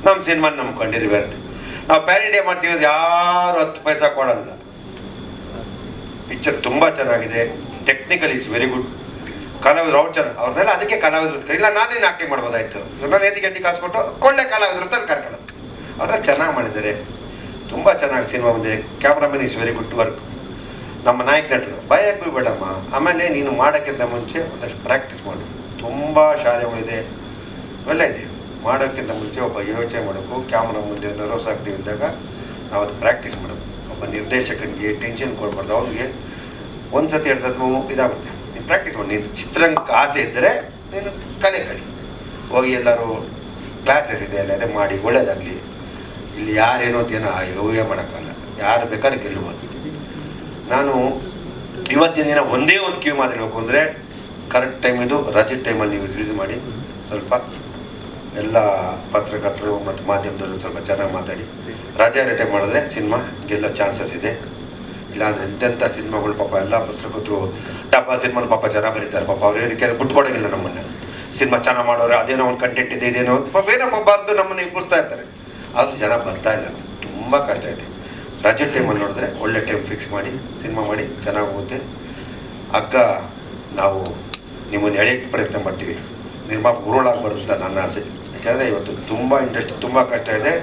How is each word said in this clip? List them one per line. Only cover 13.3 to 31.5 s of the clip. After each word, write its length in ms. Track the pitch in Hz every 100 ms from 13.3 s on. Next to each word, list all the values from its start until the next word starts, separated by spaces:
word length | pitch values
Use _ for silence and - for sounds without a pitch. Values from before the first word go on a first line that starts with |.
| 196 190
ಎತ್ತಿ 120 | 190
ಕಾಸು 160 | 180 170
ಕೊಟ್ಟು 160 | 175 220 - -
ಕೊಳ್ಳೆ 180 | 269 269 262
ಕಲಾವಿದ್ರು 340 | 214 202 180 180
ಅಂತ 120 | 240 -
ಕರ್ಕೊಳ್ಳೋದು. 360 | 147 - - - - - - - -
ಅವ್ರೆಲ್ಲ 200 | 160 220 269
ಚೆನ್ನಾಗಿ 240 | 277 311 -
ಮಾಡಿದ್ದಾರೆ, 340 | 113 104 107 - - - - - - - -
ತುಂಬಾ 200 | - 202 -
ಚೆನ್ನಾಗಿ 260 | 143 131 113
ಸಿನಿಮಾ 180 | 123 117
ಬಂದಿದೆ. 220 | 117 110 110 - -
Cameraman 380 | 139 147 143 139 127
is 80 | 110
very 120 | 117 113
good 120 | 113 117
work. 160 | 110 - - - - - - - - - 123
ನಮ್ಮ 120 | 123 123
ನಾಯಕ 220 | 151 147
ನಟರು 260 | 127 - - -
ಭಯ 140 | 156 208 196
ಬಿಡ್ಬೇಡಮ್ಮ. 440 | 170 131 123 95 95 95 - 135
ಆಮೇಲೆ 280 | 165 180 - 285
ನೀನು 140 | 139 131
ಮಾಡೋಕ್ಕಿಂತ 380 | 147 147 147 139 120
ಮುಂಚೆ 260 | 120 110 - 98
ಒಂದಷ್ಟು 260 | 95 98 - -
ಪ್ರಾಕ್ಟೀಸ್ 360 | 131 - - -
ಮಾಡು, 160 | - - - - -
ತುಂಬಾ 420 | 117 131 147 156 151 147
ಶಾಲೆಗಳಿದೆ, 560 | 123 120 120 113 110 113 113 - - - - - - -
ಇವೆಲ್ಲ 200 | - 160 160
ಇದೆ. 120 | - - - - - 113
ಮಾಡೋಕ್ಕಿಂತ 440 | 135 135 135 123 110
ಮುಂಚೆ 200 | 107 131 123
ಒಬ್ಬ 100 | 104 101
ಯೋಚನೆ 280 | 113 117 - 104
ಮಾಡಬೇಕು. 300 | 95 95 123 -
ಕ್ಯಾಮ್ರಾ 280 | 113 113 107 104
ಮುಂದೆ 220 | 101 101 101
ನರ್ವಸ್ 260 | 104 - 113